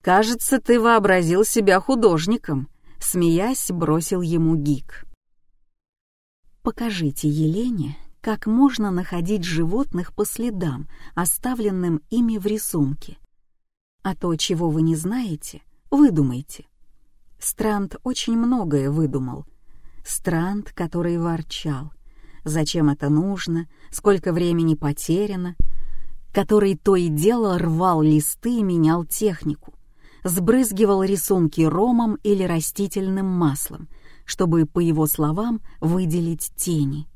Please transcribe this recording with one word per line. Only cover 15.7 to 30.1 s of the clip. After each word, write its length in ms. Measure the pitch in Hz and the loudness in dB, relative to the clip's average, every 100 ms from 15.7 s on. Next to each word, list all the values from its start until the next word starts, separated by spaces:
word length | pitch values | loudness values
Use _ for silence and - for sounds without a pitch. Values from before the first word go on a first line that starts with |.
| _ - | _ -2
выдумайте. 760 | - 277 156 135 123 147 - - _ - - _ _ - - | 6 6 6 0 -2 -10 -18 -20 _ -20 -20 _ _ -20 -10
Странт 580 | - - 220 208 196 - | -10 -2 -2 0 -4 -6
очень 340 | 247 254 - 226 | -6 -4 0 0
многое 520 | 240 254 175 139 135 | 2 0 2 0 0
выдумал. 560 | 151 151 135 127 - - - - - - - - | 0 0 0 -4 -8 -14 -20 -20 -16 -16 -14 -10
Странт, 680 | - - 165 180 202 208 | -6 -2 -2 -2 -4 -8
который 460 | - 170 170 170 170 | -8 -6 -2 -2 -2
ворчал. 760 | 165 165 156 - 156 135 151 - - - - - 156 | -2 -4 -6 -8 -6 -6 -8 -16 -20 -20 -20 -12 -4
«Зачем 440 | 156 151 175 151 | -2 0 2 2
это 200 | 143 143 | 2 0
нужно? 580 | 151 190 190 - 165 165 - - | 2 0 -4 -4 -4 -4 -16 -14
Сколько 420 | - 208 196 185 | 0 2 2 0
времени 440 | 165 175 170 165 156 | 0 0 2 2 0
потеряно?» 800 | 143 143 - 170 208 190 180 170 - - - - - - - | -2 -4 -2 -2 -2 -4 -8 0 2 2 2 0 -2 -6 -4
который 420 | 190 196 214 196 180 | -4 4 4 4 2
то 200 | - 185 | 2 2
и 140 | 175 | 2
дело 480 | 151 185 240 214 180 | 2 2 2 0 0
рвал 440 | 156 160 185 160 | 0 2 2 4
листы 580 | 156 151 147 - 233 240 | 4 4 2 -4 -4 0
и 40 | |
менял 400 | 196 175 156 170 165 | 0 2 2 2 -2
технику. 680 | - 214 165 151 147 - - - - - | -2 -2 -2 -6 -6 -12 -20 -20 -20 -20